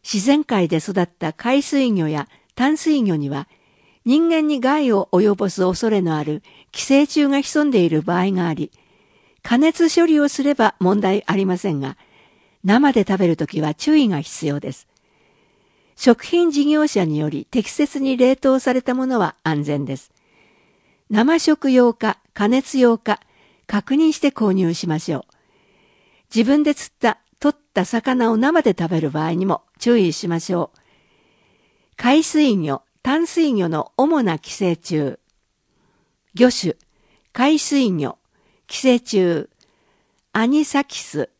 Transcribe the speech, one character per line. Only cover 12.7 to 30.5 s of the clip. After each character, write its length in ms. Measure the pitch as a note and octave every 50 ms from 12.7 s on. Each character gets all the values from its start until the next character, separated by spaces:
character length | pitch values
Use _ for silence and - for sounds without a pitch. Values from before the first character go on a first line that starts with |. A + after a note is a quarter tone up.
| G#3 B3 D4 C#4+
で 140 | B3+ A3+ F#3+
食 120 | - G3 F#3
べ 80 | F#3+
る 100 | E3+ D#3+
と 100 | - D#3
き 140 | - - -
は 120 | D3+ D3+ D3+
注 240 | _ - D4 D#4
意 100 | D4+ C#4
が 140 | G#3+ F#3 C#3+
必 240 | C#3+ - - - -
要 140 | D3 C#3+ C#3+
で 140 | - B2 -
す。 140 | - - _ _ _ _ _ _ _ _ _ _ _ _ _ _ _ _ _ _ _ _ _ _
食 280 | - - C4 A#3 - -
品 280 | - - F4 F4 E4+
事 140 | C#4+ C#4+ C#4+
業 220 | D4 D4+ D4+ D4+
者 180 | D4 - G3+ F3+
に 120 | D#3+ D3+
よ 120 | D3 D3+ D3+
り 180 | - C#3+ - _
適 220 | - B3+ G3+ -
切 280 | - - D4 C#4+ - C#4
に 180 | C4+ C4+ C4
冷 180 | A#3+ B3+ B3+ C4+
凍 240 | - - C4+ C4 C4
さ 140 | - C4 B3
れ 80 | B3+
た 120 | B3+ B3+ B3
も 120 | B3+ C4
の 140 | C4 B3+ A#3+
は 160 | F3 D#3+ - _ _
安 200 | D#3 D#3 D3 D3
全 220 | D3 D3 C#3+ C#3+
で 120 | B2+ C3+
す。 140 | C3 - _ _ _ _ _ _ _ _ _ _ _ _ _ _ _ _ _ _ _ _ _
生 300 | G#3+ G#3+ A#3 C#4+ E4 E4
食 320 | - - D#4 _ - C4+
用 220 | B3+ B3+ B3 A#3+ A#3
か 260 | _ - A3 - _ _ _ _
加 140 | - G#3
熱 300 | G#3+ B3 C4 C4 - -
用 200 | C4 B3 A#3+ A3+
か 220 | A3 _ A3+ G3+ - _ _ _ _ _ _ _ _ _
確 300 | - - G#3 - - C4+
認 160 | D4 D#4+ D#4+
し 80 | D4+ -
て 100 | - C#4
購 220 | - - A3 G3+
入 220 | F#3 F#3+ F#3 E3 E3
し 140 | - -
ま 120 | E3+ D#3 D#3+
し 140 | - - D#3
ょ 60 | C3
う。 40 | - _ _ _ _ _ _ _ _ _ _ _ _ _ _ _ _ _ _ _ _ _ -
自 160 | A3 A3+ A#3
分 120 | C#4 D4+
で 140 | D4 D4 D4
釣 160 | - - - _
っ 40 | _
た、 180 | - A#3 - _ _ _ _ _
取 160 | - D4 D4
っ 40 | _ _ _ _
た 100 | G3+ F#3+
魚 480 | - - A3+ - C4+ B3+ B3+ A#3 A3+
を 60 | A3+
生 240 | G#3+ B3 C#4+ E4 E4
で 140 | C#4+ A#3 F3+
食 140 | - E3+ E3
べ 100 | F3+ D#3+
る 80 | D#3+ C#3+
場 160 | C#3 D3+ D#3
合 80 | E3 E3+
に 120 | E3+ F#3+
も 180 | G3 D#3+ - _ _ _ _
注 180 | - A#3+ A#3+
意 160 | A#3 F#3 E3 E3+
し 140 | - -
ま 120 | E3+ E3+ E3
し 140 | - -